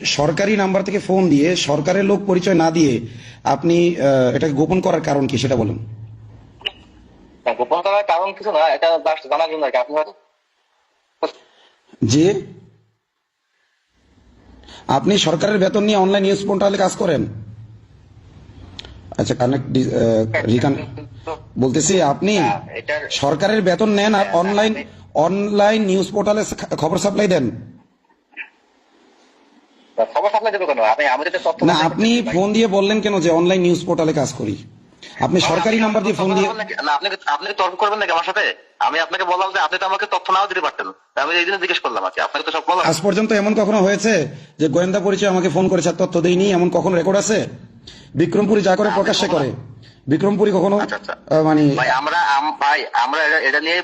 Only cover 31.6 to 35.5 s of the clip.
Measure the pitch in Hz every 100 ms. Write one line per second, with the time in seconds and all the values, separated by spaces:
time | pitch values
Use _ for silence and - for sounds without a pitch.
31.6 | 156 160 160 160 226 240 175 160 202 214
32.6 | 226 196 196 214 202 196 165 165 175 190
33.6 | 175 165 185 165 156 147 127 - 107 95
34.6 | - - _ - - - 135 180 160